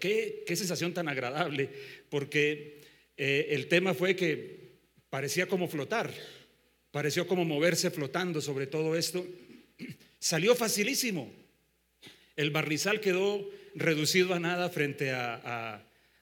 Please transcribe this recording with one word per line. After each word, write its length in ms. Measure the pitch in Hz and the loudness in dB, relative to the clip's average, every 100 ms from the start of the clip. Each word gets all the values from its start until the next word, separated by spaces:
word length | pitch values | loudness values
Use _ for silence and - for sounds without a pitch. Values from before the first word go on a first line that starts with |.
Qué, 420 | 180 220 220 - - | -2 0 -2 -6 -4
qué 100 | 175 | -2
sensación 380 | 190 151 170 | -2 -2 -2
tan 120 | 180 160 | -2 -2
agradable, 600 | 131 123 143 170 139 135 - - - - | -2 -2 -2 -2 0 -2 -4 -16 -18 -6
porque, 720 | 147 139 147 147 151 - - - - _ - | -4 0 2 2 2 -6 -18 -20 -20 _ -4
eh, 300 | 139 139 151 | 0 2 2
el 180 | 143 127 | 0 4
tema 260 | 175 185 | 4 4
fue 220 | 175 185 185 | 2 2 2
que 540 | 175 143 - - - - _ _ _ | 0 -2 -6 -14 -20 -20 _ _ _
parecía 360 | 135 139 147 180 | -6 -2 -2 0
como 220 | 185 170 | 0 0
flotar, 440 | 156 131 226 - - - - - _ _ _ _ | -2 -2 -2 -2 -6 -14 -18 -20 _ _ _ _
pareció 360 | 147 143 170 175 | -2 0 0 2
como 180 | 185 | 2
moverse 460 | 165 147 170 170 180 | 2 4 4 4 2
flotando 500 | 170 139 175 180 151 | 0 -2 -2 -2 -2
sobre 260 | 139 135 135 | -2 -2 -2
todo 300 | 156 160 165 | -2 0 0
esto. 280 | - 180 180 - - - - - | 0 -2 -6 -12 -18 -20 -20 -16
<clears throat> 400 | - - - - | -14 -14 -18 -6
Salió 360 | - 160 196 | -2 2 4
facilísimo. 760 | 240 226 202 208 277 247 180 110 - - _ _ _ _ _ - - _ - | 4 4 0 0 0 0 -2 -6 -12 -20 _ _ _ _ _ -20 -20 _ -4
El 140 | 151 | 0
barrizal 500 | 151 151 147 190 214 | 0 0 0 2 2
quedó 480 | 196 180 196 202 - - - | 2 2 2 0 -4 -14 -14
reducido 600 | 160 165 151 151 185 180 | -2 2 2 4 4 4
a 60 | 175 | 2
nada 300 | 170 180 175 | 0 0 0
frente 400 | 170 147 131 135 | 0 0 0 -2
a, 240 | 127 120 | 0 -2
a, 520 | 117 127 120 113 104 - _ _ _ | -4 -6 -6 -6 -10 -16 _ _ _